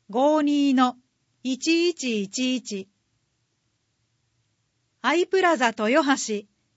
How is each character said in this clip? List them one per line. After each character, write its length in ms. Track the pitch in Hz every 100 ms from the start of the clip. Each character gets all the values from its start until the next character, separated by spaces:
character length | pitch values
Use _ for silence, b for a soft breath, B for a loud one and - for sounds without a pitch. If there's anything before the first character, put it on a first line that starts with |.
| -
五 320 | 214 294 311
二 320 | 294 294 285
の 220 | 254 254 247 _ _ _ _
一 460 | 254 262 320 330 349
一 340 | 330 254 214
一 320 | 196 - 254 254
一。 320 | - 196 190 _ _ _ _ _ _ _ _ _ _ _ _ _ _ _ _ _ _ _ _ _
ア 140 | 240 330
イ 120 | 359
プ 140 | 381
ラ 160 | 359 311
ザ 160 | 233 220
豊 240 | 214 294 277 262
橋、 320 | - 208 - _ _